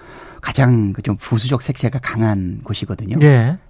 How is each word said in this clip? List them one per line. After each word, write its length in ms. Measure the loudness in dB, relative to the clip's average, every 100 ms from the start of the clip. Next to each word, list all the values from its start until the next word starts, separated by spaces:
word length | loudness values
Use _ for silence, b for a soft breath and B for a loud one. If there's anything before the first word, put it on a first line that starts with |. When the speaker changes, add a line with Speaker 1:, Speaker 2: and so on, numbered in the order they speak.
| B B B B
Speaker 1:
가장 540 | -4 2 4 4 2
그 80 | -2
좀 140 | -4 -6
보수적 440 | -2 -2 0 -2
색채가 380 | -4 -4 -4 -4
강한 600 | -6 -2 0 0 -4 -6
곳이거든요. 540 | -8 -8 -6 -8 -4 4
Speaker 2:
예. 360 | 6 6 2 -2